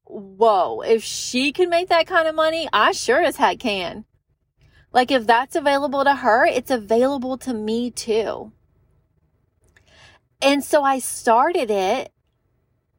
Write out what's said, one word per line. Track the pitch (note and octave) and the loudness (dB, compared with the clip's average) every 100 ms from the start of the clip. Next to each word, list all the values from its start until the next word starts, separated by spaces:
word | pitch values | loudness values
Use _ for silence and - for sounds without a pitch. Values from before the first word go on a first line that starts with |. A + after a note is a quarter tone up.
| - | -18
"Whoa, | - G3 F#3+ A3+ G3 C#3+ A2+ | -16 -16 0 2 4 0 -4
if | - A3+ | 0 -2
she | - - - B3 C#4+ | -2 -10 -6 -4 -2
can | - F4+ | 0 0
make | E4+ F#4 | 0 2
that | E4+ D#4+ | 0 2
kind | F4+ D#4+ | 0 0
of | D#4+ | 0
money, | D#4+ E4 D4 | -2 -2 -2
I | G#3 C4+ | 2 2
sure | F4+ - C#4 | 0 0 2
as | F4 - | 0 2
heck | G#3+ - | 0 0
can." | A3+ G3 E3+ G#3+ - _ _ _ _ _ _ _ _ | -4 -6 -8 -12 -18 _ _ _ _ _ _ _ _
Like, | B3 C4 | 0 2
if | C4 G#3+ | 0 4
that's | A#3 C4+ F4 | 2 2 -2
available | C#4+ C#4 C#4+ C#4 | 0 0 0 0
to | C#4 C4+ | 0 2
her, | A3 A3+ D#4+ | 2 4 4
it's | B3+ - | 0 -2
available | B3 G3+ A3+ C4 C#4 B3+ C4 | -4 0 2 2 -2 -6 -8
to | C4 | -8
me | A3 G#3+ A3+ A#3+ | -6 -4 -4 -6
too. | - A#3 A3 F#3+ C2 A3 _ _ _ _ _ _ _ _ _ _ _ _ _ _ _ - _ _ _ | -8 -4 -2 -2 -8 -14 _ _ _ _ _ _ _ _ _ _ _ _ _ _ _ -20 _ _ _
And | C#4 C#4+ | 0 0
so | - D4+ | 2 2
I | C4+ C4+ | 2 0
started | - - B3 A3+ D#4 F4+ A3 | -4 -4 2 4 2 0 -2
it | G3+ F#3 B3+ - _ _ _ _ _ _ _ _ | 0 0 -2 -6 _ _ _ _ _ _ _ _